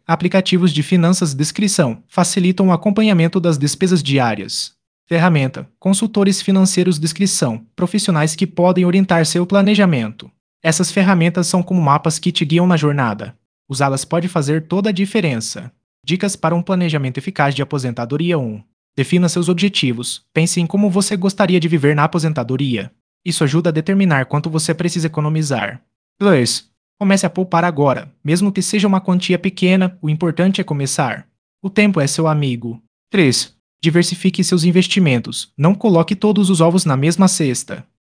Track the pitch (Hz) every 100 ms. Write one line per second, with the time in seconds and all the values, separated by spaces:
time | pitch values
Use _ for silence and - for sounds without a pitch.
0 | - 165 180 190 185 180 180 147 143 185
1 | 170 185 165 135 151 - 208 - 135 110
2 | _ - 175 196 180 185 190 170 214 202
3 | 214 180 165 190 170 147 143 - 190 180
4 | 135 139 117 104 101 - - _ _ _
5 | - 170 180 151 131 - - _ 185 196
6 | 226 208 196 190 - 190 190 185 180 151
7 | 156 160 196 - 131 113 - - 180 208
8 | - 156 156 160 180 - 175 180 180 190
9 | 190 170 160 175 175 202 196 208 185 135
10 | 107 120 - _ _ _ 160 156 175 202
11 | 190 180 170 175 175 185 175 185 143 147
12 | 165 156 180 - 147 165 180 165 147 143
13 | 117 104 107 - _ _ - 135 139 135
14 | - 170 180 170 139 160 156 185 214 180
15 | 196 226 170 117 110 107 123 - _ _
16 | 143 185 202 - 160 170 180 185 175 151
17 | 131 131 196 - 143 135 139 143 123 120
18 | 117 147 175 160 120 107 - _ _ -
19 | 131 175 175 180 175 175 202 - 131 117
20 | 120 - _ 156 170 180 165 202 208 185
21 | 190 196 190 - 190 180 160 165 143 147
22 | 156 175 156 151 117 131 139 110 98 -
23 | _ _ 180 - 147 160 170 156 156 196
24 | 190 139 127 147 160 156 156 160 175 175
25 | 160 156 151 156 147 127 101 120 _ _
26 | _ - 196 151 117 - - _ _ -
27 | 196 196 190 - 185 170 175 147 143 120
28 | 101 _ 143 175 202 196 180 214 202 190
29 | 190 180 - 175 190 185 180 190 185 185
30 | 151 156 175 160 185 196 - 147 135 -
31 | 131 - - _ _ _ 190 196 208 175
32 | 143 - 160 151 143 120 117 113 _ _
33 | _ 202 143 - - _ _ _ 165 170
34 | 175 180 190 185 180 180 175 180 180 202
35 | 165 120 113 - - - 160 196 226 170
36 | 160 196 214 208 185 175 165 185 160 131
37 | 151 170 185 - 147 120 - 98 - _
38 | _